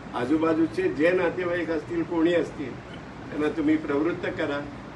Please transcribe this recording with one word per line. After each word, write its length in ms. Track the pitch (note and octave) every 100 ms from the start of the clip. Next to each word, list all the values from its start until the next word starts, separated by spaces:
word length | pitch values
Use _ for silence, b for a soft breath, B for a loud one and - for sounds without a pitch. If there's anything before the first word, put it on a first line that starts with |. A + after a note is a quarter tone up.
| - A#2+
आजूबाजूचे 760 | B2+ D#3 D#3+ D#3+ D#3 F#3 F#3
जे 180 | C3 E3
नातेवाईक 580 | F#3 E3+ F3 F3+ F3 D#3
असतील, 340 | D#3+ - E3+
कोणी 300 | D#3 E3+ E3
असतील, 460 | E3+ C#3 - B2+ G#2 - - - - -
त्यांना 280 | D3 D3+ D#3+
तुम्ही 200 | D3+ D#3
प्रवृत्त 480 | D3 C#3+ E3 E3+ E3+
करा. 400 | F3 D3+ C#3+ C#3+ - -